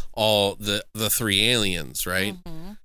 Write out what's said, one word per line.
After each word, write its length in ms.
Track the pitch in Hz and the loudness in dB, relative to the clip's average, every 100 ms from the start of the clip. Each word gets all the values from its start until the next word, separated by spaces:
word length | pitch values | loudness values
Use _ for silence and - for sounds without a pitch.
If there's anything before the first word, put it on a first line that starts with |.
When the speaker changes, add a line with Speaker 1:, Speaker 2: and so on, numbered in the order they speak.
| - | -4
Speaker 1:
all 420 | - 110 104 101 95 | 2 4 4 4 0
the, 280 | 104 104 - | -4 -4 -4
the 160 | 107 110 | -4 -2
three 380 | - 110 98 110 | 0 2 2 4
aliens, 560 | 120 101 87 67 - 90 | 2 2 0 -4 -6 -4
right? 280 | 92 98 92 | -2 -2 -6
Speaker 2:
Mm-hmm. 280 | - 82 180 214 | -12 -12 -12 -14